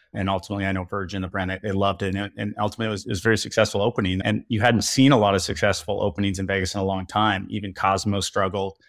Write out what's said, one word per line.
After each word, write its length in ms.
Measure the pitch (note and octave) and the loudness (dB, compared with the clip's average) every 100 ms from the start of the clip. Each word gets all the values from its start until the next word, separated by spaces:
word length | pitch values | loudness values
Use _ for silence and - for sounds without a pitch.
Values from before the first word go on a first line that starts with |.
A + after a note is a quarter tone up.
| _ | _
And 160 | G#2 F#2+ | -6 -2
ultimately, 380 | F#2+ - G2+ G2 | -2 -4 -4 -2
I 60 | |
know 100 | F#2 | -4
Virgin, 400 | F2+ G2+ F#2 G2 | -4 -6 -6 -6
the 60 | F#2 | -6
brand, 220 | G2 F#2 | -4 -4
they, 100 | F#2+ | -4
they 80 | A2 | -4
loved 320 | G2 G2 F#2 | 0 0 0
it. 140 | G2 G2 | -2 -2
And, 160 | G2+ G#2+ | -4 -6
and 160 | G#2 G#2+ | -6 -2
ultimately, 280 | G#2 - A2 | -4 -2 -4
it 40 | |
was, 160 | G#2 - | -4 -4
it 40 | |
was 100 | F#2+ | -2
a 20 | |
very 160 | A2+ A2 | 2 2
successful 420 | - - G#2+ G#2 | 2 2 2 2
opening. 400 | G#2+ - F#2+ F#2 | 0 0 0 0
And 200 | A2+ G#2+ - | 0 0 0
you 120 | A2 | 2
hadn't 220 | A#2+ G#2+ | 4 4
seen 300 | - - C3+ | 2 4 6
a 40 | C3 | 8
lot 200 | G2+ G2 | 6 4
of 60 | |
successful 600 | - F#2+ G#2 F#2+ - G2+ | 0 0 0 0 -2 -2
openings 380 | G2+ G2 G2 F#2 | -2 -2 -2 -2
in 80 | F#2+ | -2
Vegas 260 | G2 F#2 | -2 -2
in 60 | G2+ | -2
a 40 | |
long 220 | F#2+ F#2+ F#2 | -2 -2 -2
time. 400 | G#2+ G#2+ F#2+ G2 | 0 2 0 -4
Even 240 | G#2 G2+ | -8 -8
Cosmo 460 | F2+ G2 G2 G#2+ G2+ | -2 0 0 0 -2
struggled. 580 | F#2 G#2 F#2+ G2 F#2+ - | -2 0 -2 -2 -6 -8